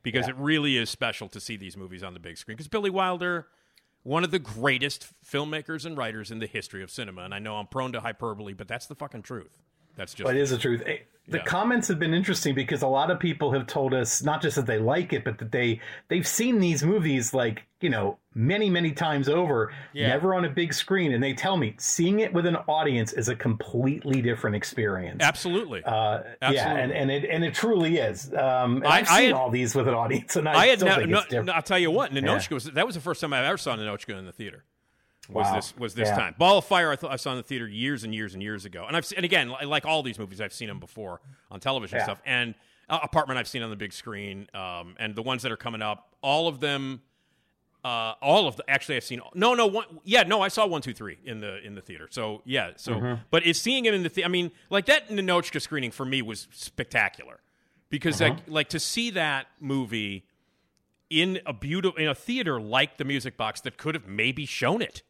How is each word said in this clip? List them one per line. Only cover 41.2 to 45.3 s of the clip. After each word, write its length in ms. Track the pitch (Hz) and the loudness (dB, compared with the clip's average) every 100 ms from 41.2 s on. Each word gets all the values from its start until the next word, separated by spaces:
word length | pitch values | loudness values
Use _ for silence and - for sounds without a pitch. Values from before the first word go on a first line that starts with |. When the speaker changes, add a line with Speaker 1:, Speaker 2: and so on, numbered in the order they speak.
| - - _ | -16 -20 _
Speaker 1:
on 120 | 101 | -8
television 380 | 135 135 98 123 | -4 -4 -4 -4
Speaker 2:
Yeah. 40 | |
Speaker 1:
stuff. 180 | 107 101 | -4 -6
And, 300 | 131 123 117 104 _ _ _ | -4 -2 -2 -8 _ _ _
uh, 100 | 160 | -4
Apartment, 380 | 151 160 139 127 | 0 0 0 -4
I've 80 | 113 | -4
seen 140 | 127 | -8
on 80 | 113 | -8
the 80 | 104 | -8
big 160 | 104 | -10
screen. 560 | - - 101 101 98 101 | -12 -12 -10 -10 -12 -14
Um, 440 | 98 92 87 87 90 | -10 -8 -8 -10 -8
and 160 | 110 | -8
the 60 | 107 | -6
ones 200 | 120 | -4